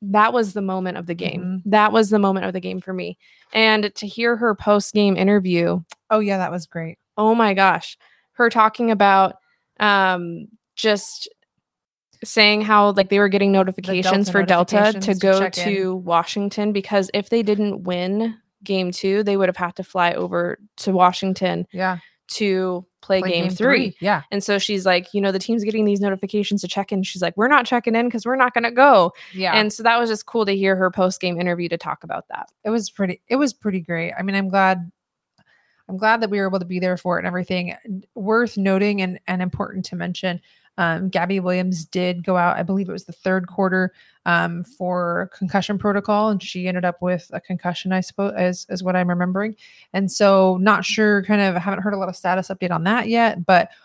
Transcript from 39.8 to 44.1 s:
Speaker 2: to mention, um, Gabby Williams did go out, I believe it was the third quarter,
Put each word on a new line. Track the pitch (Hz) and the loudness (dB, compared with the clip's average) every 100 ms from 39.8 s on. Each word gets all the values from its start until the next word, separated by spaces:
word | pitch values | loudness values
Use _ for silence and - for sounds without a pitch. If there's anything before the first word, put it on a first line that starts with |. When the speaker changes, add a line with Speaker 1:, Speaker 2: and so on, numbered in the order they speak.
| - | -8
Speaker 2:
to | 175 | -8
mention, | 175 175 185 175 - _ _ - | -6 -6 -6 -6 -10 _ _ -4
um, | 170 165 185 | -2 -2 -2
Gabby | 185 175 196 | -2 -2 -2
Williams | 180 180 185 170 | 0 -2 -2 -4
did | 160 180 180 175 | -6 -4 -2 -2
go | 175 180 | -2 2
out, | 175 - | 2 0
I | |
believe | 175 196 185 | -2 -4 -4
it | |
was | 185 | -8
the | - | -14
third | 170 190 185 180 | -8 -2 -2 -2
quarter, | - 190 185 185 - _ | -2 0 0 -2 -4 _